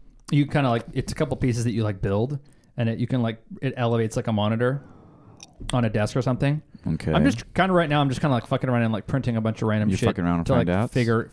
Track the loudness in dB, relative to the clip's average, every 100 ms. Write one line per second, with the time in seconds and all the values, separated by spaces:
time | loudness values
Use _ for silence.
0 | -20 -20 0 0 2 0 2 0 -2 -6
1 | -6 -4 -4 -2 -2 0 -2 0 -2 -2
2 | -2 0 -2 -4 -12 -20 -12 -4 -2 -2
3 | -2 0 -2 -4 -12 -6 -6 -2 0 2
4 | 0 -2 -2 0 0 2 0 -2 -8 -20
5 | -20 -20 -20 -20 -20 -12 -4 0 0 0
6 | -2 -2 -2 0 0 -2 -6 -10 -6 -4
7 | 0 2 2 0 -4 0 2 2 2 2
8 | 0 0 0 0 0 -2 0 2 2 -2
9 | -2 -2 0 0 -2 0 0 2 2 2
10 | 0 0 0 0 2 2 2 2 0 0
11 | 2 2 -2